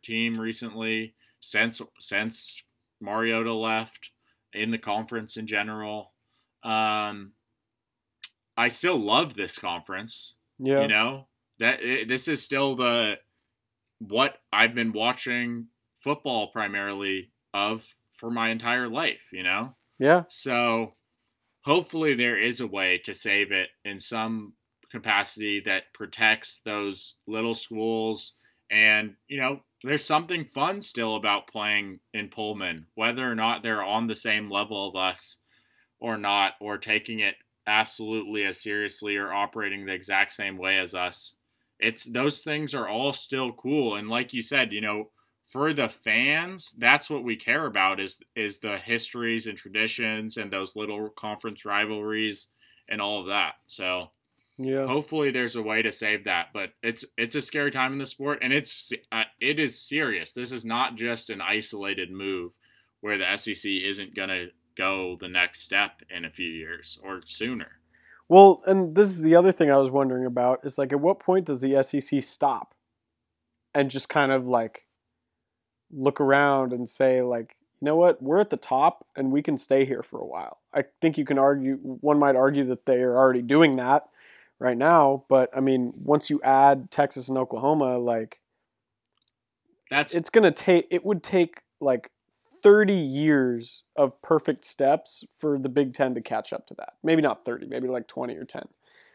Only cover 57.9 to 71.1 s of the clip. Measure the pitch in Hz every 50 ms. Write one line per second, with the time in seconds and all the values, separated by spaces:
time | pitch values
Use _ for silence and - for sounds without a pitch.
57.9 | 135 139 135 135 - - 139 147 147 - - 127 135 147 139 - - - - -
58.9 | 123 - - _ - 113 110 - _ _ 117 131 147 151 156 131 120 - - -
59.9 | 139 151 156 127 104 87 82 - - 120 123 120 131 120 110 113 113 120 131 -
60.9 | 123 110 117 120 117 113 - - 110 95 90 92 104 107 107 - - 101 98 98
61.9 | 98 95 92 85 92 95 98 98 95 90 87 87 - _ _ _ _ _ _ _
62.9 | _ _ - 104 104 98 92 90 98 101 - 113 101 - - 101 98 92 92 98
63.9 | 98 101 101 92 - 101 95 95 95 90 87 87 - _ _ _ _ - 95 95
64.9 | 95 95 92 90 90 85 95 90 90 90 90 90 - - - - 98 98 101 98
65.9 | - _ - _ 92 87 85 80 - - 90 85 82 82 80 78 85 85 - -
66.9 | - - - 98 95 90 85 - - - 110 120 127 107 78 - - _ _ _
67.9 | _ _ _ _ - _ _ _ 170 185 196 196 180 - - 185 190 190 185 165
68.9 | 156 185 208 196 190 170 156 160 165 170 175 190 180 - 165 147 139 139 135 131
69.9 | 127 139 139 131 127 127 127 127 123 123 123 123 131 - - 143 127 - 139 131
70.9 | 143 143 147 175